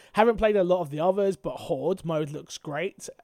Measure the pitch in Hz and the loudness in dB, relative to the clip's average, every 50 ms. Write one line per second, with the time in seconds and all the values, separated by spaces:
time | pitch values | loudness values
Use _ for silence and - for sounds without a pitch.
0 | - _ _ 208 220 240 226 202 220 214 214 202 180 175 180 185 170 143 143 151 | -20 _ _ 4 4 4 6 6 4 4 6 4 4 2 2 0 0 -4 -4 0
1 | 160 185 190 202 202 196 190 - _ 156 131 120 - - 170 135 135 160 190 185 | 0 2 2 2 0 0 -2 -4 _ -10 -10 -10 -6 -6 -6 -2 -2 -2 -4 -2
2 | - 160 160 151 156 143 147 - - - - - - 160 143 151 170 196 - - | -4 -4 -4 -4 -4 -4 -8 -14 -14 -14 -18 -16 -12 -10 -8 -6 -6 -8 -8 -12
3 | - - - - | -16 -18 -18 -20